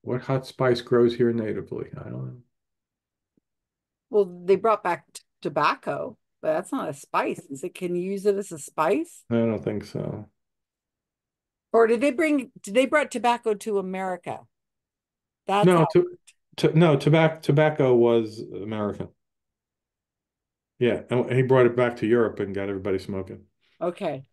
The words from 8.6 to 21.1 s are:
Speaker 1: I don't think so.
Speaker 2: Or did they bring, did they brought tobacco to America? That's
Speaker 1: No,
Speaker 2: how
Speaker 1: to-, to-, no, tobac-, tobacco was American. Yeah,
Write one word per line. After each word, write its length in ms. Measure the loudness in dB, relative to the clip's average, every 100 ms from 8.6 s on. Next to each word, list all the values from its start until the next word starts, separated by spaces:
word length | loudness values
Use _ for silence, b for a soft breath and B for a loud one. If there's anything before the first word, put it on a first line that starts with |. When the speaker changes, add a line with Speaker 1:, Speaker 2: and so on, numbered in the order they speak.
| -14 -2 0 0 -2 -12 _
Speaker 1:
I 60 | 0
don't 260 | 0 -2
think 200 | -4 -6
so. 440 | -8 -8 -8 -10 -14 _ _ _ _ _ _ _ _ _ _ _ _ _ _
Speaker 2:
Or 140 | 2 4
did 140 | 4
they 80 | 0
bring, 400 | 0 0 0 -2 -14
did 120 | -2
they 120 | 0 2
brought 240 | 2 0
tobacco 440 | -2 0 0 -2
to 240 | -4 -2 -4
America? 680 | -4 -6 -6 -8 -10 -12 -14 _ _ _ _ _ _ _ _ _ -2
That's 200 | 2 4
Speaker 1:
No, 80 |
Speaker 2:
how 120 | 4 4
Speaker 1:
to-, 260 | 2 0 -4 _ _ _ -2
to-, 160 | 2 4
no, 180 | 6 4
tobac-, 460 | 4 4 4 0
tobacco 520 | 0 4 4 4 4
was 460 | 6 6 4 0 -8
American. 680 | -14 -10 -8 -4 -4 -6 -12 _ _ _ _ _ _ _ _ _ _ _ _ _ _ _ _ _
Yeah, 220 | 0 0 -2